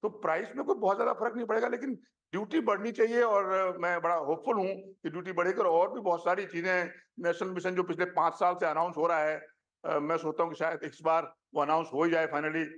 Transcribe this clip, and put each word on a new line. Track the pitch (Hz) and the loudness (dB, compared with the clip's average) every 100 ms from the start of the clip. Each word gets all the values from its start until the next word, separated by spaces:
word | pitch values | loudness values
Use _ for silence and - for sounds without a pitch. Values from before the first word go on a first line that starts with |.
तो | 214 | -6
प्राइस | 214 165 160 226 247 | -4 -2 -2 -4 -8
में | 277 | -2
कोई | 381 | 0
बहुत | 208 202 | 2 2
ज्यादा | 233 | 0
फर्क | - 220 226 | 0 -2 -4
नहीं | 220 | -2
पड़ेगा, | 220 - | 0 0
लेकिन | 226 269 247 _ _ _ | -2 -4 -8 _ _ _
ड्यूटी | 180 214 320 | -6 -2 0
बढ़नी | 226 202 220 | 2 0 -2
चाहिए | 233 262 240 | 2 2 4
और, | 233 202 190 | 4 2 2
अ, | 190 190 180 | 0 0 0
मैं | 175 175 | 0 0
बड़ा | 165 170 | 2 0
होपफुल | 143 160 - 226 | 0 -2 0 0
हूँ | 190 190 | 0 -4
कि | 190 - 160 | -10 -10 -8
ड्यूटी | 160 180 | -6 -4
बढ़ेगी | 175 175 185 | 0 0 2
और, | 190 | 4
और | 165 190 | 4 4
भी | 240 | 0
बहुत | 202 170 | 0 0
सारी | 170 185 190 | 2 0 -2
चीजें, | 175 180 185 175 - _ - | -4 0 0 0 -8 _ -4
नेशनल | 175 170 190 | -2 0 -2
मिशन | 185 185 180 | -2 -2 -2
जो | |
पिछले | 175 160 180 | -2 0 0
पाँच | 175 165 | 2 2
साल | 165 180 | 4 0
से | 180 175 | 2 0
अनाउंस | 156 170 147 | 0 0 0
हो | 165 | 2
रहा | 165 | 2
है, | 151 156 - _ _ _ - | 2 -2 -8 _ _ _ -2
अ, | 156 | -2
मैं | 147 165 | 0 0
सोचता | 160 156 | -2 -2
हूँ | 170 | -2
कि | 151 | 0
शायद | 156 165 | -4 -4
इस | 151 - | -8 -4
बार | 160 160 147 _ _ 151 | 0 2 0 _ _ -2
वो | |
अनाउंस | 147 156 160 | 2 2 0
हो | 135 | 0
ही | 170 | 2
जाए | 165 156 | 2 0
finally। | 147 156 160 151 | -2 -2 -2 -4